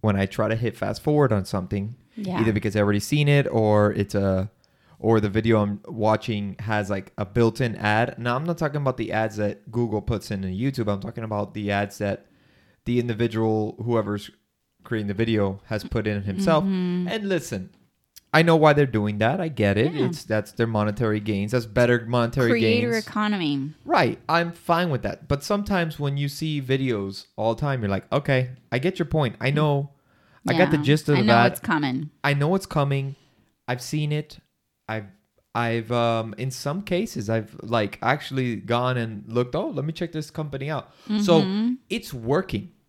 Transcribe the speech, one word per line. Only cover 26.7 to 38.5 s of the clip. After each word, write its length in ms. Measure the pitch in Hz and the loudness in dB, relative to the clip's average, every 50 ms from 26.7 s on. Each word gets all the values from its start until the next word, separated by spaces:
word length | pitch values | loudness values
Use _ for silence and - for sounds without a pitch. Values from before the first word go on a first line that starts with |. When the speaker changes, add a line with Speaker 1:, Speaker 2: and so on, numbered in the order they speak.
| 135 135 135 131 117 104 98 98 98 - - _ _ | 0 0 2 0 0 0 -2 -4 -6 -10 -16 _ _
Speaker 1:
all 180 | - 107 113 113 | -2 0 0 0
the 80 | 110 | 0
time, 200 | - 143 139 127 | 0 -2 0 0
you're 80 | 110 101 | 0 0
like, 200 | 98 98 - _ | 0 -2 -2 _
"Okay, 380 | - 143 143 - 135 127 127 127 127 - _ _ | -2 -2 0 2 2 2 0 -2 -6 -14 _ _
I 80 | - 127 | -2 0
get 180 | 139 180 185 - | 0 0 0 -2
your 80 | 170 | -4
point. 300 | 143 - 160 147 117 104 - | -2 0 0 0 0 -2 -2
I 120 | - 131 | -2 0
know. 400 | 143 151 151 151 143 139 139 147 - _ _ _ _ _ _ _ _ _ _ - | 2 4 4 4 2 2 0 -4 -8 _ _ _ _ _ _ _ _ _ _ 0
I 60 | - 165 | 4 4
got 140 | 180 175 | 6 6
the 60 | - 147 | 6 2
Speaker 2:
Yeah. 60 | 147 | 4
Speaker 1:
gist 240 | 127 147 156 - - | 4 4 4 4 4
of 80 | 147 135 | 4 4
Speaker 2:
I 40 | |
know 120 | - 110 117 | 6 6 8
Speaker 1:
that. 180 | 117 120 - | 8 8 6
Speaker 2:
it's 80 | - - | 4 0
coming. 500 | - - 185 151 147 135 127 135 160 151 _ _ - | -2 -2 0 0 0 0 -2 -2 -6 -8 _ _ 0
Speaker 1:
I 100 | 143 143 | 0 2
know 220 | 143 143 151 185 | 2 2 2 2
it's 100 | 196 190 | 0 -2
coming. 500 | - - 160 143 139 139 139 135 139 139 _ _ _ _ _ _ _ _ _ _ - | -2 0 0 0 2 0 -2 -2 -4 -8 _ _ _ _ _ _ _ _ _ _ -6
I've 140 | 127 127 | -6 -6
seen 300 | 127 - - 151 151 147 | -6 -4 -4 -2 -2 0
it. 280 | 151 151 151 - - - _ _ _ _ _ _ _ _ _ - | -2 -4 -4 -8 -14 -20 _ _ _ _ _ _ _ _ _ -8
I've, 180 | 110 110 104 98 - _ _ _ _ _ _ _ _ | -8 -8 -8 -10 -20 _ _ _ _ _ _ _ _
I've, 380 | 117 120 117 117 117 113 110 | -2 -2 0 0 -2 -2 -2
um, 420 | 123 120 117 117 117 113 113 113 101 - | 0 0 2 2 0 0 -2 -6 -8 -8
in 120 | 120 131 | -8 -8
some 320 | 127 - - 143 147 190 202 | -8 -6 -6 -6 -6 -6 -4
cases, 460 | - 185 175 190 - - - 104 101 | -2 -2 -2 -2 -4 -6 -8 -4 -2
I've, 280 | 113 113 107 107 - - | -2 -2 -2 -4 -14 -16
like, 380 | - 107 117 117 107 98 - - | -8 -2 -2 -2 -2 -2 -6 -4
actually 540 | - 117 135 143 - - 135 135 127 123 | -2 0 0 0 -2 -6 -4 -2 -2 -2